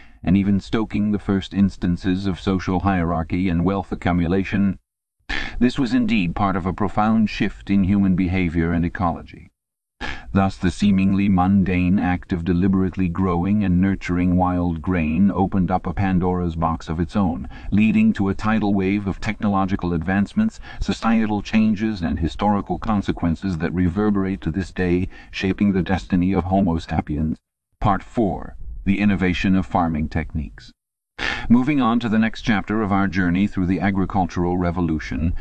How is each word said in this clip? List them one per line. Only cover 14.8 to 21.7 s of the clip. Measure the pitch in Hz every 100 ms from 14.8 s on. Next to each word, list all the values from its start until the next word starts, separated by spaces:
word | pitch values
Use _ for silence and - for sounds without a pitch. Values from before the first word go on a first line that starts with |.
grain | 90 90 76 80 98
opened | 87 95 98 85
up | 92 92
a |
Pandora's | 85 98 92 90 90 87
box | 82 82 82 -
of | 80
its | 82 104
own, | 92 - - - -
leading | 98 110 110 110
to | 104 98
a |
tidal | 92 107 110 104
wave | 101 95 104 98
of | -
technological | 113 104 104 98 95 98 87
advancements, | 85 82 98 98 - 220 - - -
societal | - 95 113 113 107 104
changes, | - 110 107